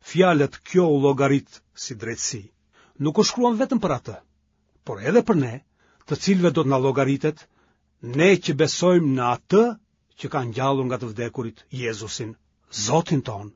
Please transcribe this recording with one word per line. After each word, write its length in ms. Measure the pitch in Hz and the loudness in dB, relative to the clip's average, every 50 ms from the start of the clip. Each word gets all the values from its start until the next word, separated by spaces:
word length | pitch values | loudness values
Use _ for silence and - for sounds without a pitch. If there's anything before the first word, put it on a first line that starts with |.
| _ | _
Fjalët 540 | - - 165 185 180 170 147 143 135 - - _ | -4 2 2 4 4 6 4 2 0 -2 -14 _
"kjo 220 | - - 180 180 | 0 2 2 4
u 140 | 160 147 139 | 4 2 4
llogarit 600 | 135 143 139 135 139 139 139 135 135 _ - - _ _ | 4 2 2 2 2 2 2 0 -2 _ -20 -20 _ _
si 240 | _ - - - 131 | _ -16 -14 -14 -12
drejtësi" 480 | 104 113 113 117 - - - - 107 98 - _ _ _ _ _ _ _ _ _ - | -12 -10 -10 -8 -8 -8 -8 -8 -10 -14 -18 _ _ _ _ _ _ _ _ _ -4
nuk 200 | 139 156 151 214 | -4 0 2 2
u 40 | 202 | 0
shkruan 340 | - - 240 247 240 226 214 | 0 0 0 0 0 2 0
vetëm 220 | 262 269 262 220 | -2 -2 -2 -2
për 120 | 202 170 139 | 0 -2 -2
atë, 180 | 120 _ - 101 - _ _ _ _ _ _ _ _ _ _ _ _ _ | -4 _ -14 -16 -16 _ _ _ _ _ _ _ _ _ _ _ _ _
por 140 | - 117 98 | -12 -12 -6
edhe 200 | 101 139 190 240 226 | -2 2 2 2 4
për 140 | - 208 | 4 2
ne, 160 | 156 131 117 113 135 _ _ _ _ _ _ _ _ _ | 2 0 -2 -6 -12 _ _ _ _ _ _ _ _ _
të 120 | - 151 - - | -8 -8 -2 0
cilëve 280 | 185 196 185 175 170 | 2 2 4 2 2
do 120 | 139 160 147 | 2 2 0
të 80 | 135 | 2
na 80 | 139 131 | 0 2
llogaritet, 640 | 127 135 127 135 135 131 139 139 - 156 151 - - _ _ _ _ _ _ _ _ _ _ _ - | 2 0 2 2 0 0 0 0 -2 -4 -4 -6 -20 _ _ _ _ _ _ _ _ _ _ _ -14
ne 260 | 120 120 139 165 196 190 | -6 0 2 4 4 4
që 200 | 180 - - 151 135 | 4 0 -4 0 0
besojmë 520 | 160 143 - - 170 180 180 175 165 143 131 | 0 0 0 0 2 4 4 4 4 2 0
në 120 | 127 123 123 120 | 0 0 0 -2
atë 300 | - _ _ 180 208 233 240 220 - _ _ _ _ _ _ _ - | -2 _ _ 4 4 4 2 -2 -8 _ _ _ _ _ _ _ -14
që 120 | - 135 - | -12 -6 -4
ka 100 | 143 123 | -4 -4
ngjallur 440 | 120 107 127 131 139 139 135 131 | -4 -4 -2 0 0 0 0 -2
nga 100 | 127 127 | -4 -4
të 140 | 117 123 117 | -6 -6 -10
vdekurit, 520 | 104 113 117 117 - - 113 113 113 _ _ _ | -8 -8 -8 -8 -6 -8 -8 -8 -12 _ _ _
Jezusin, 680 | - 131 123 113 113 104 110 104 - - 120 107 110 _ _ _ _ _ _ _ - | -10 -6 -6 -6 -6 -6 -10 -12 -10 -10 -10 -12 -12 _ _ _ _ _ _ _ -10
Zotin 480 | 110 107 107 143 165 170 - 160 135 | -8 -4 0 0 0 0 0 -2 -2
ton 300 | - - 110 101 101 104 _ | -2 -4 -10 -10 -14 -16 _